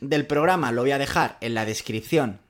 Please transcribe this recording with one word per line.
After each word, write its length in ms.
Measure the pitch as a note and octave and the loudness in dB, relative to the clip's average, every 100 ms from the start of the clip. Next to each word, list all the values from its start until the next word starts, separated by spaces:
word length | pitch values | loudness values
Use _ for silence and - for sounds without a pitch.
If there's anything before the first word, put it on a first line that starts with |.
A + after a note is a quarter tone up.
del 260 | C#3 D3 D3 | -2 0 2
programa 460 | D3 D#3+ F#3 C3 | 2 2 2 0
lo 80 | A#2 | 0
voy 100 | C3 | 0
a 80 | C#3 | 0
dejar 400 | C#3 F3 B2+ - | 0 0 0 -2
en 140 | A#2 | -4
la 100 | A2+ | -2
descripción 760 | A2 G#2+ - A2 - D#3+ B2+ G2 | -2 -4 -6 -6 0 0 0 -4